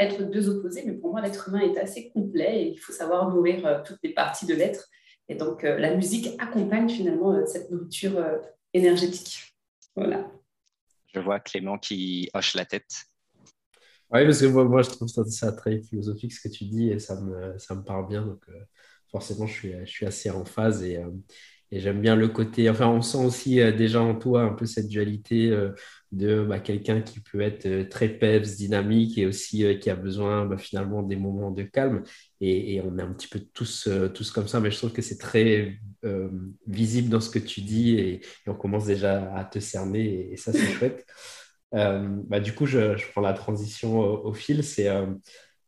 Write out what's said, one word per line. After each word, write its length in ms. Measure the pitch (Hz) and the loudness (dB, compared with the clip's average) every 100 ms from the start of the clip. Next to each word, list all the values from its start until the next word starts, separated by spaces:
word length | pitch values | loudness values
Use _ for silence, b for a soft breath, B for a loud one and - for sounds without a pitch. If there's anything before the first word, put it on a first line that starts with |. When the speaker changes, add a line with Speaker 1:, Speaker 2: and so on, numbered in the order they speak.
Speaker 1:
être 280 | 202 202 196 | 2 0 -2
deux 200 | 208 202 | 0 0
opposés, 340 | 196 180 175 | 0 -4 -6
mais 100 | 220 | -8
pour 180 | - 170 | -6 -4
moi, 80 | 214 | -4
l'être 280 | 196 - 190 | -4 -6 -4
humain 120 | 202 | 0
est 180 | 190 - | 2 0
assez 320 | 196 240 233 | -4 -8 -6
complet 520 | 214 190 165 151 226 | -4 -2 0 0 0
et 60 | 165 | -2
il 40 | - | -6
faut 160 | - | -14
savoir 400 | - 165 180 190 | -8 -2 0 2
nourrir, 320 | 175 175 175 | 4 4 2
euh, 140 | 156 147 | 0 0
toutes 160 | - - | -2 -10
les 100 | - | -6
parties 340 | - - - 170 | -2 -2 -2 -2
de 80 | |
l'être. 340 | 156 202 - - b b b - | 2 2 0 -12 b b b -14
Et 80 | 101 | -6
donc, 260 | 117 117 | -6 -2
euh, 160 | 147 - | -2 2
la 160 | 156 | 2
musique 360 | 185 185 226 - - | 2 2 -2 -4 -6
accompagne 480 | 233 214 190 220 233 | -2 -2 0 2 2
finalement, 440 | 233 175 160 190 | 2 0 2 2
euh, 140 | 196 - | 2 0
cette 240 | - - | -4 -6
nourriture, 480 | 175 165 - 190 180 | -8 -8 -4 -2 0
euh, 200 | 160 156 - _ _ | -2 -4 -6 _ _
énergétique. 800 | 180 180 180 180 - - - - _ _ _ _ | 4 6 6 2 -2 -12 -14 -16 _ _ _ _
Voilà. 340 | - - 392 392 - _ _ _ _ _ _ _ | -4 -2 -2 -6 -16 _ _ _ _ _ _ _
Speaker 2:
Je 60 | 95 | -6
vois 180 | 92 101 | -2 -2
Clément 400 | - 95 98 101 | -4 -8 -6 -8
qui 500 | - 98 92 90 90 | -6 -6 -4 -4 -6
hoche 200 | 98 - | -4 -2
la 100 | 92 | -4
tête. 400 | 90 104 - - - _ _ _ _ _ _ _ b b b | -4 -8 -8 -16 -16 _ _ _ _ _ _ _ b b b
Speaker 3:
Oui, 140 | 117 | 6
parce 160 | 147 139 | 6 8
que 60 | 135 | 6
moi, 180 | 131 | 6
moi, 180 | 123 127 | 6 6
je 80 | 123 | 4
trouve 160 | - 113 | 0 -6
ça, 180 | - 110 | -2 -4
ça 260 | - 110 | -2 -4
très 280 | - 107 110 | -2 -2 -4
philosophique 520 | - 107 104 101 117 | -4 -6 -6 -6 -8
ce 160 | - - | -10 -12
que 40 | |
tu 120 | - | -10
dis 260 | 104 113 113 | -6 0 0
et 80 | 104 | 0
ça 220 | - 95 | -4 -8
me, 360 | 95 92 95 95 | -6 -8 -10 -12
ça 200 | - 95 | -10 -10
me 80 | |
parle 240 | 98 95 95 | -6 -6 -4
bien. 140 | 104 | -6
Donc, 200 | 107 95 _ | -6 -10 _
euh, 100 | 98 104 b b b _ | -20 -20 b b b _
forcément, 340 | 101 - 101 110 | -10 -8 -6 -6
je 60 | |
suis, 200 | - 98 90 | -6 -10 -10
je 60 | 95 | -12
suis 160 | - 98 | -8 -6
assez 220 | - 104 | -4 -6
en 160 | 95 | -6
phase 380 | 92 - 110 98 | -8 0 0 2
et, 140 | 90 87 | -4 -6
euh, 120 | 87 95 - B B B - | -8 -12 -16 B B B -10
et 60 | 98 | -4
j'aime 220 | 101 101 | -2 2
bien 160 | 110 110 | 6 6
le 100 | 110 | 4
côté, 420 | 113 110 - 113 | 2 -2 4 4
enfin, 200 | 110 120 | 6 6
on 120 | 117 | 4
sent 240 | 117 139 | 2 2
aussi, 360 | 127 120 135 123 | 2 0 4 6
euh, 100 | 113 | 6
déjà 320 | 110 113 117 | 6 4 4
en 140 | 113 110 | 2 2
toi 260 | 127 123 | 2 4
un 100 | 110 | 4
peu 140 | 101 117 | 0 -4
cette 220 | 110 104 | -4 -2
dualité, 640 | 104 101 107 - 117 113 | -2 -2 -2 0 2 4
euh, 200 | 104 98 98 B B - | 4 0 -4 B B -10
de, 320 | 95 104 107 | -2 2 2
bah, 160 | 104 95 | 2 -2
quelqu'un 420 | - 101 - 110 | -2 -4 0 0
qui 200 | 110 - | -2 -12
peut 200 | - 101 | -8 -2
être, 260 | 104 104 95 | -2 -2 -2
euh, 220 | 95 95 | -2 -2
très 200 | - 110 | 0 0
peps, 480 | - 110 107 104 104 | 2 4 4 2 -6
dynamique 600 | 101 101 104 113 113 107 | 0 0 4 4 4 2
et 80 | 95 | 0
aussi, 380 | 95 - 107 | 0 -4 2
euh, 100 | 101 | 2
qui 140 | 98 104 | 2 0
a 60 | |
besoin, 520 | 92 95 101 101 104 101 | -2 -4 -2 0 0 0
bah, 120 | 95 | -4
finalement 460 | - 98 98 104 | -6 -4 -2 -4
des 100 | 98 | -4
moments 380 | 98 98 98 101 | -2 -2 -4 -4
de 100 | 95 | -6
calme. 400 | 98 135 135 104 B B B - | -2 0 0 0 B B B -2
Et, 340 | 95 92 104 | 2 2 0
et 60 | 98 | -4
on 180 | 92 90 | -4 -4
est 40 | |
un 100 | 90 | -6
petit 160 | 92 - | -8 -8
peu 100 | 104 | -10
tous, 480 | - - 117 - 107 | -10 -8 -8 -4 -2
euh, 220 | 95 95 | 0 0
tous 240 | - 110 | -2 -6
comme 160 | 113 101 | -4 0
ça, 100 | 120 | 0
mais 140 | 107 | 0
je 60 | - | 0
trouve 140 | 117 | -4
que 80 | 123 | -4
c'est 180 | 117 107 | -8 -10
très, 600 | - 113 113 107 104 101 - - | 2 4 6 4 2 -6 -16 -10
euh, 240 | 107 95 95 95 95 - 107 | -6 -4 -4 -8 -10 -12 -8
visible 420 | 98 110 123 120 | 0 2 2 2
dans 120 | 113 | 0
ce 100 | - | 0
que 80 | 110 | -4
tu 220 | - - | -4 -10
dis 340 | 101 110 117 | -2 2 4
et, 200 | 110 92 | 4 2
et 60 | 92 B B 101 | -4 B B -8
on 60 | |
commence 320 | 98 98 107 104 | -6 -2 -2 0
déjà 460 | 98 101 98 95 95 | 2 2 2 -2 -8
à 80 | |
te 160 | 95 104 | -8 -8
cerner 440 | - 95 95 110 | -6 -6 -2 0
et, 280 | 107 92 92 | 0 -2 -6
et 40 | - | -8
ça, 160 | 113 | -2
c'est 200 | - 101 | 0 0
chouette. 340 | 98 123 - - B B B B B - 107 | 0 -2 -2 -16 B B B B B -6 0
Euh, 280 | 101 98 101 101 101 | 0 0 -2 -6 -2
bah, 140 | 104 | -2
du 120 | 104 | -2
coup, 140 | - 139 | -2 2
je, 300 | 131 107 101 | 4 2 0
je 100 | - | -4
prends 80 | 104 | 0
la 120 | 98 | 0
transition 680 | 95 - 104 104 - 113 113 | 0 -4 -4 -6 -4 0 2
au, 260 | 104 104 107 | 2 0 -4
au 60 | |
fil. 320 | 107 - 151 | -6 -2 0
C'est, 240 | 143 - 101 | 0 0 2
euh, 180 | 98 95 95 b b b b | 2 -2 -6 b b b b